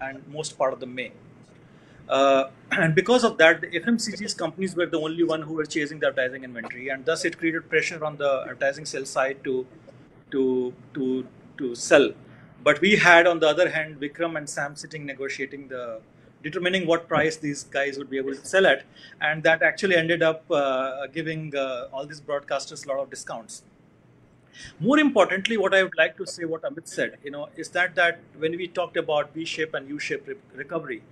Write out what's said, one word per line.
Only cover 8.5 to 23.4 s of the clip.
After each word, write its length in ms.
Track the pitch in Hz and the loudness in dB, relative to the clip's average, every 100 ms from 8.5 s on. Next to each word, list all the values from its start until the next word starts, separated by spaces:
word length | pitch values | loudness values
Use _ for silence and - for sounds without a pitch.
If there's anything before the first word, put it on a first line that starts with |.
| 127 139 139 | -4 -2 -2
sales 260 | 151 143 135 | -6 -8 -6
side 340 | 147 131 135 | -2 -2 -2
to, 200 | 147 127 127 - - - - - - | -4 -4 -4 -12 -20 -20 -20 -20 -6
to, 420 | 139 131 127 123 123 - | 0 0 0 -2 -8 -14
to, 300 | 151 127 131 127 - - - | -6 -4 -4 -6 -16 -20 -8
to 180 | 131 120 | -8 -6
sell. 340 | - 156 117 - - - - - | 4 6 6 2 -16 -20 -20 -2
But 160 | 147 147 | 2 4
we 160 | 190 208 | 4 6
had, 320 | 175 170 175 | 8 10 8
on 100 | 165 | 6
the 80 | 151 | 4
other 240 | 151 170 | 4 2
hand, 300 | 156 156 147 | 0 -6 -6
Vikram 360 | 143 156 170 156 | -8 -4 -4 -4
and 140 | 147 | -8
Sam 240 | 160 143 | -8 -8
sitting 320 | 151 151 156 143 | -8 -14 -12 -10
negotiating 640 | 135 135 - 135 143 135 | -8 -8 -6 -8 -10 -12
the, 320 | 131 120 113 - _ - _ | -10 -10 -12 -16 _ -20 _
determining 460 | 151 180 180 185 165 | -10 -4 -2 0 2
what 180 | 165 - | 0 2
price 300 | 156 156 156 | 2 2 0
these 260 | 147 143 | -6 -8
guys 360 | - 139 139 139 | -6 -4 -4 -4
would 120 | 139 | -6
be 80 | 135 | -6
able 160 | 135 | -4
to 100 | 135 | -8
sell 220 | - 185 185 | 0 4 6
at, 160 | 135 - - - - | 4 0 -20 -20 -6
and 240 | 151 160 | -4 0
that 180 | 160 165 | 2 4
actually 320 | 165 - 196 | 2 2 2
ended 300 | 175 160 170 | 2 4 2
up, 180 | 160 160 - | 2 0 0
uh, 560 | 151 139 131 131 131 135 | 0 2 0 -2 -6 -8
giving, 480 | 156 160 156 156 | -8 -6 -6 -6
uh, 320 | 139 135 123 135 | -4 -4 -4 -8
all 120 | 135 | -10
these 160 | 147 151 | -10 -12
broadcasters 640 | 147 143 - 139 - 151 | -6 -6 -4 -6 -6 -12
a 40 | 143 | -6
lot 100 | 139 | -4
of 120 | 135 | -6
discounts. 520 | 131 - 131 | -10 -12 -12